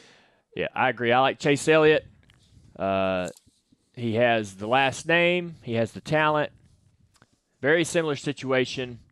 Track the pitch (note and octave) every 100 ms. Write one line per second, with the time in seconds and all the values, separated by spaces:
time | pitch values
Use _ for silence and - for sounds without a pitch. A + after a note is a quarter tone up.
0 | - _ _ _ _ - F2 - B2+ A#2
1 | A#2 B2 C3+ - D#3 C#3+ - D#3 D#3 D3+
2 | - _ _ _ _ - - - F#2+ F#2+
3 | F#2+ F#2 F2+ - _ _ _ _ _ -
4 | A#2 A2 A#2+ A2+ G#2 F#2+ G#2+ C3 C3+ -
5 | D#3 E3+ F3 F3+ E3+ D#3+ - A2+ A2+ -
6 | - D#3 D#3 D3+ C#3+ - _ _ _ _
7 | _ _ _ _ _ _ C3 E3+ D#3+ F3
8 | D#3+ C#3 D3 C3+ C3 C3 B2 - B2 A#2
9 | -